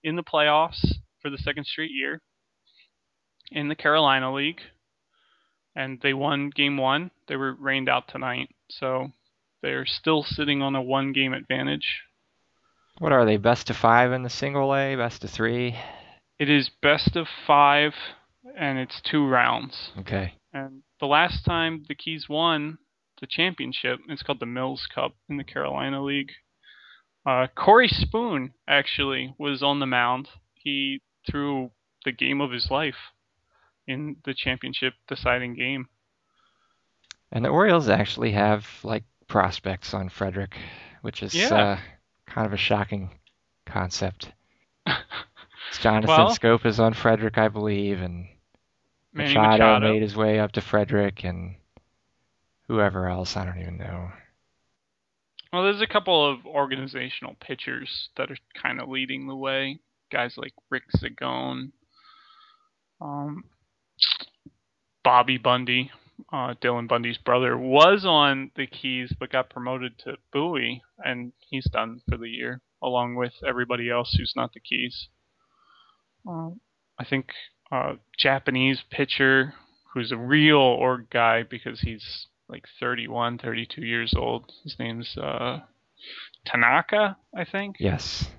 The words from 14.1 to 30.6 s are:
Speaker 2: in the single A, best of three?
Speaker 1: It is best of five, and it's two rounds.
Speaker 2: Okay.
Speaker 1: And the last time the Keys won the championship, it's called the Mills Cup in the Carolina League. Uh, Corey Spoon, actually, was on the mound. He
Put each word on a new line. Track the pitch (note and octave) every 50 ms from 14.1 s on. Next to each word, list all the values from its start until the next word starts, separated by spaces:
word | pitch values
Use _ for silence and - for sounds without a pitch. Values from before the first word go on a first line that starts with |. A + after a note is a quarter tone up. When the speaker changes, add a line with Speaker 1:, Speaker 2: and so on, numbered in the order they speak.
Speaker 2:
in | B2+ B2+
the | B2+ B2
single | - - - C#3 C#3 C#3+ C3+ C3+ C#3
A, | C#3 C#3 C3+ C3+
best | C3 A#2 A#2+ A2 - -
of | F#2
three? | - - A2 A2+ A#2+ A#2+ B2 A#2+ A#2+ A2+ - - - - - - - _ _ _ _ _
Speaker 1:
It | D3+ C#3+
is | D3 C#3+ C3 - _ _
best | - C#3+ D3 D#3 - - -
of | F3 E3 - - - - -
five, | D3+ C#3+ C#3+ C#3+ C#3+ D3 D3 D3+ C#3+ - - - - _ _ _ _ _ _ B3 C#4+
and | A#3 D#3+ C#3+ C3+ C3
it's | B2+ B2+ - -
two | _ - - D#3 C#3+ C3+
rounds. | C3 B2 A#2+ B2 A#2+ A#2+ A#2 C3+ - - - - - F#2+
Speaker 2:
Okay. | F#2+ - A2 G2 F#2+ F#2 - _ _ _ _
Speaker 1:
And | C#3 C3+ C3+ C3+ C3+ _ _ _ _
the | - C#3
last | C#3+ D3+ E3+ E3+ - - -
time | - F3 E3 E3 E3 E3 D#3 D3 _
the | D3
Keys | - - E3 D#3+ D3+ - -
won | D3 D3+ E3 E3+ E3 D3+ D3 D3+ D#3+ - _ _ _ _ _ _ _ -
the | -
championship, | - - - E3 F#3 F3+ - C#3+ B2+ C3 - - C3 B2+ B2+ - -
it's | D#3 C3+
called | - - C#3+ A#2+
the | -
Mills | A#2+ A#2+ B2+ C3 C3 C3+ - - - -
Cup | - C3 B2 _ _ _ _
in | D3 C#3+
the | C#3
Carolina | - - C#3 C#3+ C#3 C#3 C#3 C3+ C3+ C#3 C#3 C#3
League. | C#3 C#3 C#3 C#3 C#3 - - _ _ _ _ _ - - - _ - - _ _ _ _ _ _
Uh, | C#3 C3 B2+ C3 C3 _
Corey | - - - G#3 A#3 B3+ A3
Spoon, | - - - - - A3 A#3+ A#3+ F3+ C#3 B2+ C3 _ _ _ -
actually, | C#3 C#3+ C#3 - - - C#3+ C3+ C3+ C3 C3 C3 C3 _
was | D3+ C#3+ C#3 B2+ C#3
on | C#3+ C#3+ C#3+
the | C#3 C3
mound. | B2+ B2 A#2+ A#2+ B2+ B2+ C3+ - - - _ _ _
He | _